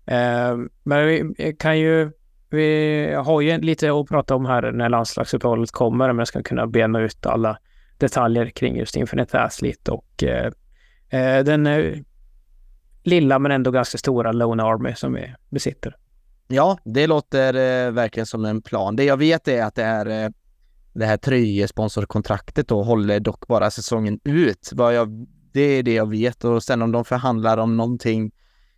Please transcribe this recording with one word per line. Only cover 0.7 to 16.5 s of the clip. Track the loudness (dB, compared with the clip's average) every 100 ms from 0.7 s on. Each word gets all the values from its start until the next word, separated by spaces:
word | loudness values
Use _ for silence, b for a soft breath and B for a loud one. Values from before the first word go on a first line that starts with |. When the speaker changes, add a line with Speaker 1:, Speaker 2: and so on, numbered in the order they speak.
| _
Speaker 1:
men | -2 2 2
vi, | 2 -2 -4
eh, | -6 -2
kan | 0 2
ju, | 4 2 0 -6 _ _ -6
vi | 0 2 2 2 0 -2 -2 2
har | 2
ju | 2 0
lite | 0 0 2
att | 0 0
prata | 0 0 0
om | 0
här | 0 0
när | 0 0
landslagsuppehållet | 0 0 -4 -2 0 0 0 0
kommer, | 0 0 2 2
men | 0
jag | -2
ska | -4
kunna | -4 -4 0
bena | 2 2 2
ut | -2 -4 -4
alla | 0 -2 -4 _ _ _ -2
detaljer | -2 2 0 0 -2
kring | -4 -4 -4
just | -4 -4
Infinite | -2 -2 -2 0
Athlete | -2 -2 -6 -6 -6
och, | -8 -8 -4
eh, | -2 -2 -4 -8 _ _ _ _ -6
eh, | -2 2 2
den, | 4 2 2
eh, | 2 -2 -6 -14 -20 -20 -20 _ -20 -20 -20 _ -8
lilla | 0 4 4 4
men | 2
ändå | 2 2
ganska | 0 0 -4
stora | -2 0 0
Lone | 0 0 0
Army | 0 0 -2 -6
som | -6
vi | -6 -10 -16 -10
besitter. | -6 -6 -8 -10 -12 _ _ _ _
Speaker 2:
Ja, | -4